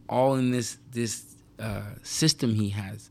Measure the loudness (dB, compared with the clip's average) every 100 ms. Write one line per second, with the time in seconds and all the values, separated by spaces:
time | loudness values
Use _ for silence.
0 | -2 4 4 4 2 0 -2 -8 -8 -4
1 | -4 -4 -12 -20 -20 -10 -6 -6 -8 -12
2 | -8 2 2 4 2 2 0 -2 -6 -10
3 | -10